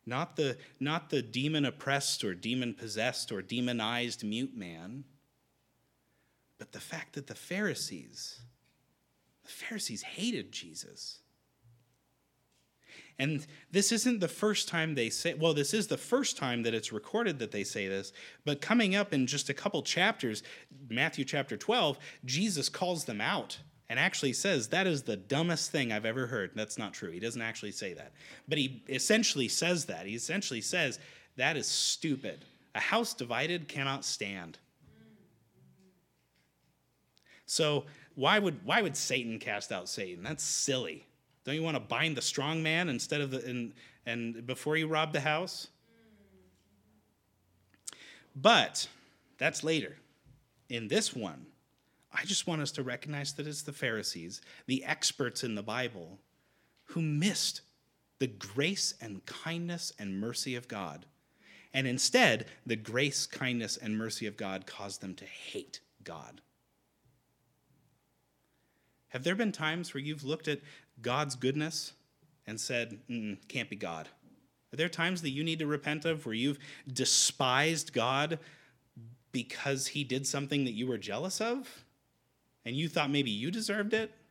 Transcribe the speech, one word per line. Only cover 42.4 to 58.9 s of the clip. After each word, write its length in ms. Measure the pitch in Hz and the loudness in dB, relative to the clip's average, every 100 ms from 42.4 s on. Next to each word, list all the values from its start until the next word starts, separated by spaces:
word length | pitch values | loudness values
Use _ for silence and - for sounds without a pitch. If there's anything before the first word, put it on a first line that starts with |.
| 139 165 | 0 2
man 280 | 156 165 175 | 2 2 2
instead 320 | 120 - 147 | 0 0 0
of 100 | 139 | 0
the, 140 | 131 | -2
and, 280 | 123 123 117 - - - | -4 -4 -6 -10 -20 -10
and 400 | 120 117 117 113 120 | -4 -2 -4 -6 -6
before 280 | 127 151 156 | -4 0 0
you 120 | 156 | 2
rob 240 | 156 160 | 2 2
the 80 | 147 | 2
house? 480 | 143 151 185 - - _ _ _ - - - - - _ _ _ _ _ _ _ _ _ _ _ _ _ - - - - - | 2 2 0 -6 -12 _ _ _ -20 -20 -20 -20 -20 _ _ _ _ _ _ _ _ _ _ _ _ _ -16 -14 -18 -20 -14
But 540 | 139 165 214 104 - - - - _ _ - | 6 8 10 8 0 -6 -8 -20 _ _ 0
that's 240 | 143 151 | 0 2
later. 340 | 156 160 90 - _ _ - - _ _ _ | 2 2 0 -10 _ _ -20 -20 _ _ _
In 200 | 120 110 | -6 2
this 260 | 196 214 | 2 2
one, 320 | - 98 69 - _ _ _ _ _ _ | -2 -6 -6 -16 _ _ _ _ _ _
I 120 | - | -4
just 240 | 180 190 - | 0 0 0
want 140 | 160 | 0
us 100 | 139 | -2
to 100 | - | -2
recognize 500 | 127 123 147 143 143 | -4 -4 -6 -4 -4
that 120 | - 147 | -4 -6
it's 160 | 147 | -6
the 100 | - | -8
Pharisees, 680 | 143 131 107 - 90 82 - - - - | -2 0 0 -2 -4 -8 -12 -16 -14 -2
the 180 | 131 | 0
experts 600 | - 156 - - 123 - | 0 0 0 0 -2 -2
in 100 | 123 | -4
the 80 | 107 | -4
Bible, 560 | 101 113 123 104 82 - _ _ _ _ _ _ - | -4 -2 -4 -6 -14 -16 _ _ _ _ _ _ -6
who 140 | 170 | -2
missed 600 | 156 147 196 - - - _ _ _ _ _ _ | 2 2 2 2 -2 -4 _ _ _ _ _ _
the 80 | 127 | -2
grace 680 | 104 98 107 160 196 - | -2 -4 2 2 2 -2